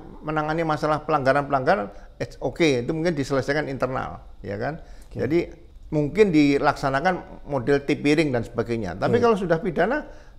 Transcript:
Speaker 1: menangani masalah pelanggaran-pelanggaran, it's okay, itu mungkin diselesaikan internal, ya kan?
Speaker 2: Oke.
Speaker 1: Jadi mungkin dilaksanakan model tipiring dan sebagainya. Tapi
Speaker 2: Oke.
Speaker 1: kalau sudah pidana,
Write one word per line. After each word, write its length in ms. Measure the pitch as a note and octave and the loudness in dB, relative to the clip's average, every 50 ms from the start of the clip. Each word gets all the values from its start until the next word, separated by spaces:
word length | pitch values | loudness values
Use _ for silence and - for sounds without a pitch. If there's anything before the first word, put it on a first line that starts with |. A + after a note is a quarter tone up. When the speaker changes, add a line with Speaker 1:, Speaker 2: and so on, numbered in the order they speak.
| - - - - | -16 -18 -16 -10
Speaker 1:
menangani 400 | D3+ D3+ D#3 D#3 D3+ D#3 D#3 E3+ | -8 -4 -2 -2 -2 -2 -2 -2
masalah 400 | E3 D#3+ D3+ C#3+ D#3 D3+ D3+ C#3+ - | 0 0 0 0 0 0 0 0 0
pelanggaran-pelanggaran, 840 | - D#3 C#3+ C3 C3+ C3 C#3+ C#3+ C#3 C#3+ C3 B2+ D#3 G3 G#3 G3+ F#3+ - - - - - - | 0 0 2 4 4 4 2 2 0 -2 0 2 2 2 2 0 -8 -10 -16 -18 -18 -10 -10
it's 200 | B2 - - - | -10 -10 -8 -6
okay, 440 | D3+ C3+ - - E3+ D3+ C3 A#2+ | -6 -6 0 2 4 4 4 2
itu 120 | A#2+ C#3+ E3 | 0 -2 -2
mungkin 200 | D#3+ D#3+ F3+ D#3+ | 0 0 0 0
diselesaikan 520 | C#3+ C3 - C#3 C3 B2 C#3 C#3+ D3+ D3 | -2 -2 0 0 0 0 0 0 0 -2
internal, 560 | C3+ C3+ A#2+ B2+ B2+ C3 A#2+ F2+ D2+ F2+ A2+ - - - - | -4 -2 -2 -2 -2 -2 -4 -6 -6 -10 -12 -16 -18 -18 -12
ya 160 | - G2 G2+ G#2 | -8 -8 -6 -4
kan? 200 | A#2+ C#3+ D#3+ - - - - - - - | -4 -6 -6 -8 -12 -16 -18 -18 -18 -12
Speaker 2:
Oke. 160 | - A2+ A2+ | -6 -4 -2
Speaker 1:
Jadi 120 | C3 D#3+ F3 - - - - - - - - - - | 2 2 0 0 -2 -10 -18 -20 -20 -20 -18 -10 -2
mungkin 400 | D#3 D3+ D3 C#3 C#3+ G#3 G#3+ G3 | -2 0 0 0 4 4 4 6
dilaksanakan 1120 | D3+ D3+ D3 C#3+ C#3 C3 C#3 D3+ A#2+ - D3 C3+ C3+ C#3 E3 F#3 F3+ D#3 - - F2 - - - | 8 6 6 6 4 4 2 2 0 0 -2 0 0 2 2 2 0 0 -6 -12 -16 -16 -10 -6
model 320 | C#3+ C3 A#2 C#3 C#3+ C#3 | -4 -2 2 2 2 2
tipiring 480 | C#3+ D#3 C#3+ B2 C3+ C#3+ D3+ E3 D#3+ C#3+ | 2 0 -2 0 2 2 4 4 2 2
dan 160 | B2 A#2 G#2+ | 0 -2 -2
sebagainya. 480 | - - A#2 G#2+ A2+ A#2 A2+ G#2 F2 D#2+ | -4 -4 -4 -2 -2 -2 -4 -2 -6 -4
Tapi 240 | G2 C3+ - A3+ - | -2 0 2 2 4
Speaker 2:
Oke. 40 | A#3+ | 4
Speaker 1:
kalau 80 | A#3 A3 | 4 2
sudah 240 | F#3+ G3+ E3 - E3 | 2 2 0 0 0
pidana, 480 | A3+ F#3 D3 E3 F3 A3 C#4+ D4+ D4+ - - - - - - | 0 -4 0 0 0 0 0 -2 -4 -8 -16 -20 -20 -20 -20